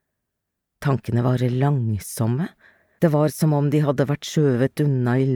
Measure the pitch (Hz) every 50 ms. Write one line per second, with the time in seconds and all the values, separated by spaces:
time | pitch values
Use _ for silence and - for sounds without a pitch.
0 | _ _ _ _ _ _ _ _ _ _ _ _ _ _ _ _ - 143 135 113
1 | - - 117 117 120 131 127 120 123 123 123 127 135 143 147 131 117 110 110 95
2 | - - - - 117 110 120 135 175 - - _ _ - _ _ _ _ _ -
3 | - 165 147 147 151 147 - - 165 156 147 143 143 147 139 151 151 147 139 123
4 | 139 113 147 - - - - 160 151 139 123 117 131 135 - - 151 147 135 127
5 | 123 120 120 131 135 135 131